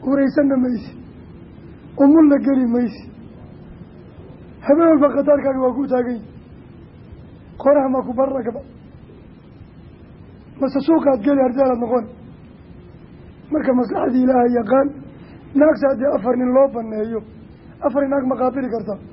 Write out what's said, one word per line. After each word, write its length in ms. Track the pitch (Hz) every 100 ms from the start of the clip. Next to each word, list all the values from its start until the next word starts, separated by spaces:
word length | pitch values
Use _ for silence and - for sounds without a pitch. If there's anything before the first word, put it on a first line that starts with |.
Ureysanna 520 | 262 277 269 302 277 269
maysi. 340 | 247 233 - - - - - - - - - - - -
Umulna 400 | 277 320 302 277
geli 280 | 220 269 254
maysi. 360 | 240 240 - - - - - - - - - - - - - - - - -
Habeen 260 | - 294 330
walba 200 | 311 285
khataarkaaga 500 | 247 277 285 277 262
waa 140 | 254
kuu 140 | 240 269
taagan 280 | 254 247 233
yahay. 120 | - - - - - - - - - - - - - -
Qorax 280 | 269 294 269
ma 100 | 262
ku 120 | 202
barra 280 | 240 269 269
ka 80 | 226
ba-, 160 | 220 - - - - - - - - - - - - - - - - - - - -
mase 220 | 269 285
suuqaad 400 | - 330 285 254
geli, 200 | 202 277
ardaalaad 380 | 254 247 269 240
noqon. 260 | 233 247 220 - - - - - - - - - - - - - -
Marka 220 | 302 269
maslaxadii 500 | 247 247 392 285 254
Ilaahay 280 | 254 254 240
yaqaan, 340 | 240 208 262 285 - - - - - - 277
naagta 300 | 302 277 277
haddii 240 | 240 277
afar 220 | 226 208 254
nin 120 | 254
loo 140 | 254 277
banneeyo, 520 | 233 220 214 220 226 - - - - - -
afar 220 | 294 247
naag 220 | 277 277 254
ma 80 | 247
qaabili 340 | 254 269 254
kartaa? 300 | 226 190 196 -